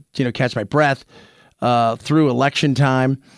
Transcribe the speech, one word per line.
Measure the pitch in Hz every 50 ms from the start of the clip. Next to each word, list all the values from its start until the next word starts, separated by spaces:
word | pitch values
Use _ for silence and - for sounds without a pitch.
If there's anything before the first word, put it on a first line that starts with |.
| - _ _
you | - 135
know, | 123
catch | 110 - 135 123 -
my | 123 104
breath, | 92 - 147 151 143 135 - - _ - - - - _ _ _ _ _ _
uh, | - 123 123 120 117 113 113
through | 120 - - 151 160 156 143
election | 123 120 135 139 - - - 147 135
time. | 131 143 135 131 131 131 131 135 - - - -